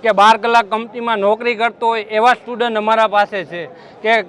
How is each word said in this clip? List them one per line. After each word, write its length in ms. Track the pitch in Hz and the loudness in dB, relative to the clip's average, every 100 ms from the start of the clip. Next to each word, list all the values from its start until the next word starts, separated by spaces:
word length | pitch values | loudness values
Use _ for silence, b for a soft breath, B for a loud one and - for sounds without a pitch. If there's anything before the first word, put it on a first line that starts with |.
કે 100 | 226 | 0
બાર 220 | 196 208 220 | 4 4 4
કલાક 280 | 233 233 202 | 2 2 2
કંપનીમાં 480 | 220 226 247 233 220 | -6 -6 -8 -4 0
નોકરી 360 | 196 220 240 220 | 0 0 -2 -2
કરતો 300 | 233 - 226 | -4 -2 -2
હોય 180 | 226 208 214 | -2 -4 0
એવા 160 | 240 | 2
સ્ટુડન્ટ 460 | 240 - 240 226 220 | 0 -4 -4 -2 -2
અમારા 280 | 214 226 220 | 0 0 2
પાસે 320 | 208 202 202 147 | 2 0 -4 -10
છે 120 | 175 156 B B B | -12 -14 B B B
કે 100 | 214 226 | 0 0